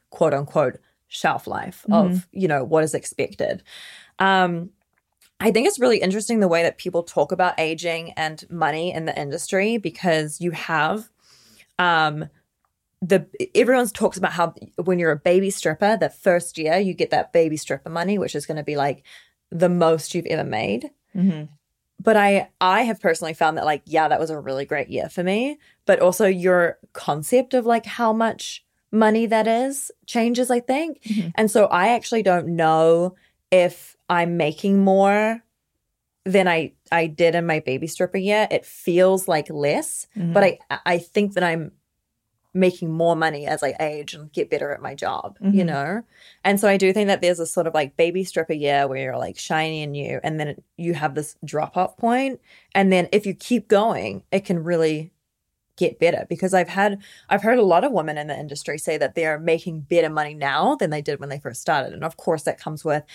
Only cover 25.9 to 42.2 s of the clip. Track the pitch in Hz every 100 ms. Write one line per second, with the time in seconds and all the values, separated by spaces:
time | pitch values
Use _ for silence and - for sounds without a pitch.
25.9 | 190 180 180 208 185 180 180 170 - _
26.9 | - - 147 151 247 247 262 226 233 226
27.9 | - 233 220 226 - - - _ _ _
28.9 | 214 220 220 226 220 220 226 269 277 -
29.9 | - - 240 226 240 247 240 240 262 330
30.9 | 302 220 214 170 165 220 220 202 175 196
31.9 | 240 - 233 196 180 165 170 160 160 165
32.9 | 165 180 180 _ _ _ 185 180 175 -
33.9 | _ _ 175 170 170 151 156 202 196 196
34.9 | 190 196 202 214 226 _ _ _ _ _
35.9 | _ _ _ 190 190 185 165 156 - _
36.9 | 170 165 151 170 170 170 156 156 127 160
37.9 | - 180 196 190 208 214 - - - -
38.9 | 175 185 190 185 160 147 147 143 196 311
39.9 | - - 214 170 170 196 - _ 135 -
40.9 | 175 175 - 208 202 175 165 156 - _
41.9 | _ _ _